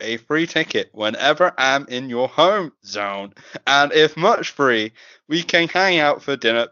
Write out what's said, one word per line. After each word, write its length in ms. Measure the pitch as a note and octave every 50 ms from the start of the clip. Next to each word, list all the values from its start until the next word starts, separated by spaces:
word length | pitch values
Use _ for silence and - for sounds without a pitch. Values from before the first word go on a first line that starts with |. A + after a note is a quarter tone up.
a 160 | - A2 A#2 A2+
free 280 | _ - C#3 D#3 E3+
ticket 440 | E3 - D#3+ D#3 - - G#2+ F#2 - _
whenever 600 | G#2 G#2+ G#2+ A2+ - - C#3+ D#3 - F3+ F3+ -
I'm 300 | - C3 C3+ C3+ C#3+ C#3 -
in 220 | B2 B2 C3+ C3
your 180 | A#2+ A#2+ C3 B2+
home 440 | - - D#3+ F#3 G#3+ G#3 F3+ C3+ _ _ _
zone. 480 | G2 G2 G#2 G2+ G2+ G2 G2 G2 G2+ _ - - - - - -
And 260 | C3 C#3 C#3+ C#3+ C#3+ -
if 220 | D#3 D#3 D3+ D3+
much 340 | D#3+ E3+ G#3+ A#3 - - -
free, 420 | - - C#3 C3 A#2+ A2 G#2+ A2 _ _ - - - _ _ -
we 140 | D3+ F3 E3+
can 260 | - - E3+ E3+ D#3+
hang 320 | - F3+ F#3+ F#3+ F3+ D#3+
out 220 | D3+ D3 C3+ C3+ -
for 140 | - C#3
dinner 300 | B2+ - A#2 A2+ A#2 A#2+ A#2